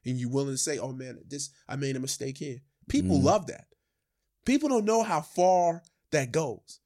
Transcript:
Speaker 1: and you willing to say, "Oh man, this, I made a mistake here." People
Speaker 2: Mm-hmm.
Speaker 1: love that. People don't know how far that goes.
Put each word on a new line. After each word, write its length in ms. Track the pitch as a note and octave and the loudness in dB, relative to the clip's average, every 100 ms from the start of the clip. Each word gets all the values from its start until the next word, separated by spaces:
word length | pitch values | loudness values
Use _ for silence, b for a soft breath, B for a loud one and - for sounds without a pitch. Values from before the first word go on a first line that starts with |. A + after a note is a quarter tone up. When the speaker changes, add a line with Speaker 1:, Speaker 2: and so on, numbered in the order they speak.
| B2 | -6
Speaker 1:
and 120 | B2+ | -6
you 100 | B2 | -2
willing 240 | C3+ C#3 | -2 -2
to 40 | C3 | -4
say, 200 | - C#3+ | -4 -4
"Oh 140 | C3 | -6
man, 260 | C3 C3 A#2+ - | -10 -14 -16 -14
this, 220 | C#3+ C#3 b - | -12 -12 b -12
I 80 | C#3 | -6
made 200 | C#3 C3+ | -4 -4
a 40 | |
mistake 380 | C3+ - C3 C3+ | -6 -6 -8 -8
here." 200 | D3 B2+ _ _ - | -12 -12 _ _ -2
People 280 | C#4+ F#2 C3+ | 0 4 4
Speaker 2:
Mm-hmm. 80 | C3+ | 6
Speaker 1:
love 220 | G#3 D#3 | 4 0
that. 200 | - - _ _ _ _ _ _ _ - | -14 -18 _ _ _ _ _ _ _ 0
People 220 | C4+ D4 | 2 2
don't 160 | B3 G#3 | 2 2
know 180 | A3+ | 2
how 180 | A3 D#3+ | 2 -2
far 640 | D3+ - F3+ F3+ F3 E3+ _ _ _ | -2 2 4 6 4 0 _ _ _
that 200 | D3+ C3 | -2 0
goes. 480 | D#3 D3 G#2+ _ - | -2 -2 -6 _ -20